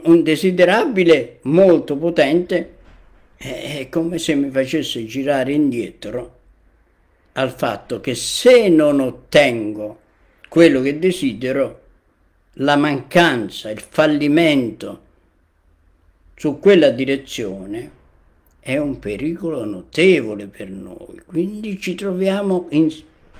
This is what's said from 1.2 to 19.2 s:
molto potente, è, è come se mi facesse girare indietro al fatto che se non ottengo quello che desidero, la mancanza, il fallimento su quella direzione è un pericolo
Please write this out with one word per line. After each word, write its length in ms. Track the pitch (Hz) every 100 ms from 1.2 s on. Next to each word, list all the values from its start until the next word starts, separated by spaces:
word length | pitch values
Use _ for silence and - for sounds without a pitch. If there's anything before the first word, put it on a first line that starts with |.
| - -
molto 540 | 131 165 190 156 - 139
potente, 760 | 170 170 139 170 180 175 160 - - - _ _ _ -
è, 440 | 135 127 - 147
è 100 | 131
come 280 | 165 170 165
se 160 | 165 143
mi 140 | 139
facesse 560 | 135 131 160 127 127 110
girare 460 | 127 139 139 127
indietro 880 | 147 143 117 90 - 104 123 - _ _ _ _ _ _ _ _ _ _
al 180 | - 127
fatto 480 | 127 127 101 - 113
che 160 | 135 120
se 520 | - - 247 247 202
non 300 | 156 147 139
ottengo 1000 | 131 - - 147 135 117 107 107 107 - _ _ _ _ -
quello 340 | 165 165 135
che 160 | 139 151
desidero, 840 | 185 180 135 107 127 135 127 - _ _ _ _ _ _ _ -
la 200 | 139 143
mancanza, 920 | 151 139 - 175 170 120 98 - 107
il 100 | 110
fallimento 1200 | - - 151 147 147 151 165 139 117 - 101 98 _ _ _ _ _ _ _ _ _ _ _ _ _ -
su 240 | 151 139
quella 300 | 196 190 143
direzione 1120 | 120 135 135 - - 104 95 95 339 151 _ _ _ _ _ _ _
è 140 | - 139
un 220 | 147 123
pericolo 680 | 101 101